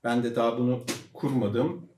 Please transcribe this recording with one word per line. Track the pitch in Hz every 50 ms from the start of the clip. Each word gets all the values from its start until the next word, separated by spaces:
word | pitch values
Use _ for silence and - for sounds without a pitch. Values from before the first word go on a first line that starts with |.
| -
Ben | 117 120 123
de | 120 117 117
daha | 123 117 117 113 123
bunu | 123 123 127 123 - - - - - -
kurmadım. | - - - 135 135 123 107 101 104 117 135 170 180 175 - - -